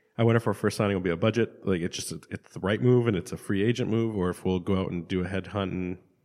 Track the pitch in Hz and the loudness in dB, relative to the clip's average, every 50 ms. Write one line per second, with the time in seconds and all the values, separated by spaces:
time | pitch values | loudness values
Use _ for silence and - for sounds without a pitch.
0 | _ _ _ - 113 117 113 117 - 117 101 - - 104 - - 110 101 101 95 | _ _ _ 2 4 4 4 4 4 0 0 0 0 0 0 2 2 2 2 2
1 | 90 92 82 82 104 113 - 117 113 - - - - 98 95 85 85 87 - - | 0 0 0 2 2 2 2 2 0 0 -2 -4 -2 -2 0 0 0 -4 -6 -6
2 | 95 - 80 76 - - - - - - - - 90 95 107 113 123 123 123 123 | -8 -8 -10 -12 -12 -12 -12 -12 -12 -14 -10 -4 -2 0 0 2 4 4 4 4
3 | 117 117 104 87 85 - - 85 - - 104 98 101 117 120 120 123 95 110 113 | 4 2 2 0 -2 -4 -8 -8 -4 -2 0 2 2 2 2 0 0 0 0 0
4 | 113 113 110 101 87 90 87 - - 95 92 92 87 101 98 95 92 - 87 87 | 0 0 0 0 0 -2 -2 -2 -2 0 0 0 0 0 0 0 0 -2 -4 -6
5 | 82 - 98 92 90 87 95 95 95 - - 104 98 92 92 95 92 92 95 - | -4 -4 -2 -2 -2 -2 -4 -6 -6 -6 -4 -4 -4 -4 -4 -6 -6 -6 -8 -12
6 | - _ _ _ _ | -14 _ _ _ _